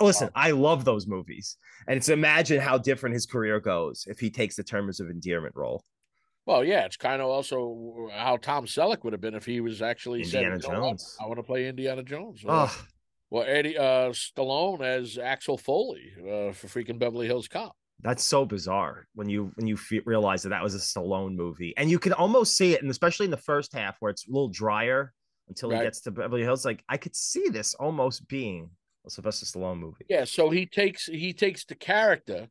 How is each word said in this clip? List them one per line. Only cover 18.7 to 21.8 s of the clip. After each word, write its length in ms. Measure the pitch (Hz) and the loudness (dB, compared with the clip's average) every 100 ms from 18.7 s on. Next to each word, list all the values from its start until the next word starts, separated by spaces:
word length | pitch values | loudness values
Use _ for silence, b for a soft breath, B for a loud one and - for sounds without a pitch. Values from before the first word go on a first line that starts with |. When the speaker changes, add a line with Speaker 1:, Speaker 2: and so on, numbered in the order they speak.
| 98 76 - - | 0 -2 -6 -14
Speaker 1:
when 140 | 107 104 | -8 -2
you, 220 | 104 95 - | -2 -2 -2
when 100 | 110 | -2
you 100 | 104 | -2
fe-, 260 | - 110 117 | -2 -2 2
realize 380 | 110 101 92 | 2 4 2
that 60 | 98 | -2
that 120 | 98 | -2
was 100 | 101 | -2
a 60 | 95 | -2
Stallone 560 | - 98 90 95 95 | -4 -4 -2 -2 -2
movie. 400 | 90 85 78 85 | -4 -4 -6 -6
And 140 | 82 | 0